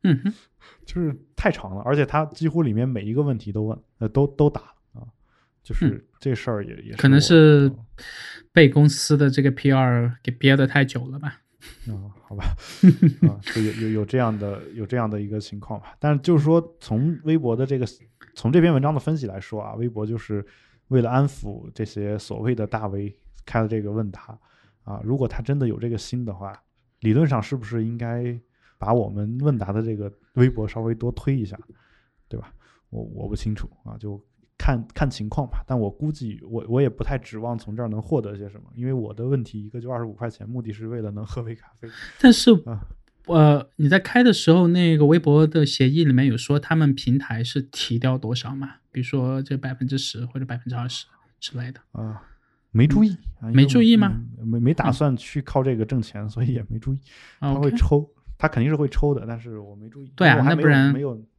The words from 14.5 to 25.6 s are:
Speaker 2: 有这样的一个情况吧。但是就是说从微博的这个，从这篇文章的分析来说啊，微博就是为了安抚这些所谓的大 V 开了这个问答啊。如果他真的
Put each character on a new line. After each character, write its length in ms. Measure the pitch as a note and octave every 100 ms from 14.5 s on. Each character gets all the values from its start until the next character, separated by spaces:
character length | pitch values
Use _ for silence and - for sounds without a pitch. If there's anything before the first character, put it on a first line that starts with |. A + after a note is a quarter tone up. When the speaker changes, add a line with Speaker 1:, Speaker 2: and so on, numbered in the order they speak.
| G2 -
Speaker 2:
有 100 | A#2
这 120 | G#2 B2+
样 120 | A2
的 120 | G#2+
一 80 | G#2
个 100 | G#2+
情 220 | - G#2
况 180 | - G#2+
吧。 160 | - -
但 120 | D3
是 80 | D3
就 140 | D#3 E3
是 60 |
说 340 | D3 E3 E3 _
从 360 | - A2+ D3+ E3
微 160 | D#3 D#3+
博 160 | B2
的 100 | A2+
这 140 | C3 C3+
个， 80 | B2 - _ _ -
从 160 | - A2+
这 100 | E3+
篇 120 | E3+
文 100 | C#3+
章 100 | C#3+
的 60 | D3
分 180 | - D#3+
析 100 | B2
来 120 | F#2+
说 240 | - G#2+
啊， 120 | G#2
微 140 | A2 A#2+
博 160 | G#2+
就 140 | G#2+ A2+
是 260 | - G#2 G2+ _ _ _ _
为 120 | C3
了 80 | A2+
安 200 | B2+ C#3+
抚 420 | - G#2 A2+ A2
这 120 | A2
些 340 | G#2+ G#2 G2+ G#2
所 220 | - G#2+
谓 120 | A2
的 140 | A#2 G#2
大 220 | A2 G#2+
V 280 | G2 G#2 - - - -
开 140 | A#2
了 80 | A2
这 120 | A2
个 120 | G2+
问 180 | G#2+ G#2+
答 260 | F#2 - A2 _ _ _ _
啊。 180 | - G2+
如 120 | A2 C3+
果 120 | A#2+
他 120 | -
真 160 | A#2+
的 120 | C#3+